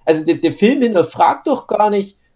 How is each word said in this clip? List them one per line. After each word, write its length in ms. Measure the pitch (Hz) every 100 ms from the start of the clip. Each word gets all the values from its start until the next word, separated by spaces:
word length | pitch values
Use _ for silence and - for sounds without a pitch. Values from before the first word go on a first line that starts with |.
Also 200 | - 160
der, 120 | 160 156
der 160 | 165
Film 300 | - 208 285
hinterfragt 640 | 240 190 - - 175 294 330
doch 200 | 269 -
gar 240 | 208 214
nicht 280 | 208 196 _ _